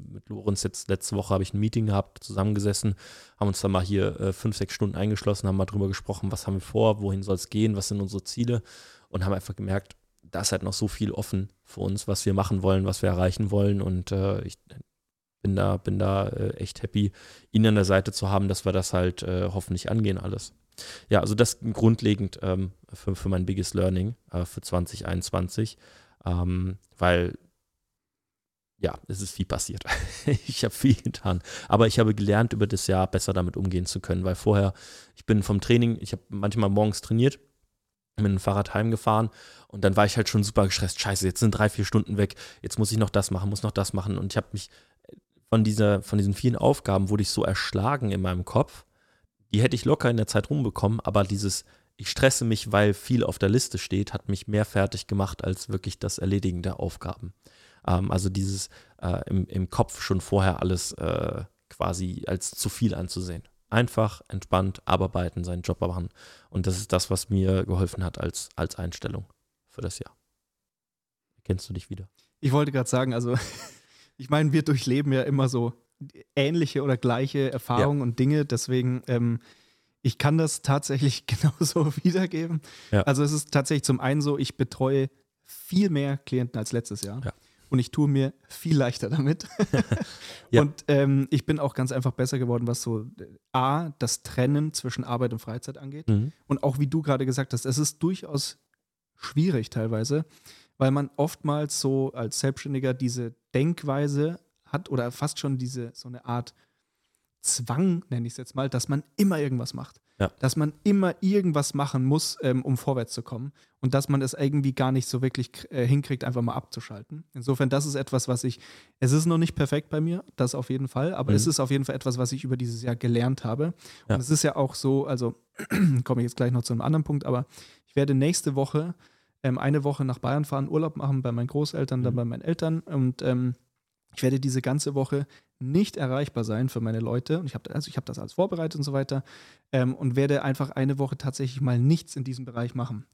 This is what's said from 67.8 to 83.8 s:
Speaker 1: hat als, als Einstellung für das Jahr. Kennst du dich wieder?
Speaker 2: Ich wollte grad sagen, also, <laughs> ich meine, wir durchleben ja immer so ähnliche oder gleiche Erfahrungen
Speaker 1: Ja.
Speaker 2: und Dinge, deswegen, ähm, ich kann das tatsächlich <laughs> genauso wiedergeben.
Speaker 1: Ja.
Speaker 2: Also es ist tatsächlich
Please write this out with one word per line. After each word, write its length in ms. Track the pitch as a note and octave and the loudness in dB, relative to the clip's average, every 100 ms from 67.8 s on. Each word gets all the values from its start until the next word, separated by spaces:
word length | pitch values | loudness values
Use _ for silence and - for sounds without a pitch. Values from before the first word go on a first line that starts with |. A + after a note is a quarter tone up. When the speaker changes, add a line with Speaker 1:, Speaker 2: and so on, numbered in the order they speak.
| F#2 - | 0 -2
Speaker 1:
hat 160 | F2+ - | -6 -4
als, 280 | E2+ - - - | -6 -6 -12 -6
als 200 | D#2+ - | -6 -4
Einstellung 500 | F2+ F2 - G2+ G2 _ _ _ _ | -8 -6 -6 -8 -10 _ _ _ _
für 120 | - | -8
das 180 | G2+ - | -8 -8
Jahr. 180 | - _ _ _ _ _ _ _ _ _ _ _ _ _ | -14 _ _ _ _ _ _ _ _ _ _ _ _ _
Kennst 240 | - F#2+ - | -4 -4 -2
du 40 | |
dich 180 | F#2+ - | -10 -8
wieder? 180 | G2 G2 _ _ _ | -14 -14 _ _ _
Speaker 2:
Ich 120 | C#3 | 2
wollte 200 | C#3+ D3 | 2 2
grad 160 | C3 A#2+ | 0 0
sagen, 260 | B2+ C3 | 2 2
also, 220 | A#2+ A#2+ B2 - - - - | 0 0 0 -2 -12 -18 -20
<laughs> 400 | _ _ _ _ | _ _ _ _
ich 140 | C3 | -2
meine, 220 | D3 D#3 | 2 4
wir 100 | D3+ | 2
durchleben 500 | D3+ C#3+ A#2+ C3 D3 | 2 0 2 0 2
ja 100 | C3 | 2
immer 260 | C3 C#3 C3 | 2 2 2
so 240 | B2 A#2 - _ _ C#3 - - | 2 -2 -4 _ _ -20 -18 -6
ähnliche 480 | - C#3 E3+ D3 C#3+ | 0 2 2 0 0
oder 140 | C#3 B2+ | 0 2
gleiche 560 | B2 A#2 C3+ C#3+ C3+ | 2 0 0 0 -2
Erfahrungen 460 | B2 - B2 C3+ C#3+ | -2 -2 2 2 2
Speaker 1:
Ja. 40 | |
Speaker 2:
und 140 | B2 A#2 | -2 2
Dinge, 260 | C3 D3+ | 4 4
deswegen, 580 | D3 A#2+ - B2+ B2+ B2+ - | 2 -2 0 0 0 -2 -2
ähm, 340 | B2 A#2+ A#2 - - _ _ _ _ | 0 2 -2 -6 -20 _ _ _ _
ich 160 | B2 - | -2 0
kann 200 | D3 D#3+ | 2 2
das 240 | D#3 - | 2 -2
tatsächlich 640 | - C#3 - C3+ C3+ - - | 0 0 0 0 0 0 -4
<laughs> 0 | |
genauso 680 | G#2+ D3+ - D#3 - D3+ D3 | 2 2 2 0 2 0 2
wiedergeben. 580 | F3+ F3+ F#3 D#3+ E3 E3 - - - | 0 2 -2 -2 -2 -4 -6 -20 0
Speaker 1:
Ja. 120 | G3+ | 2
Speaker 2:
Also 200 | - C3+ | 2 2
es 100 | C#3+ | 2
ist 200 | D3+ - | 0 0
tatsächlich 320 | D3 C3+ D3+ | 0 2 0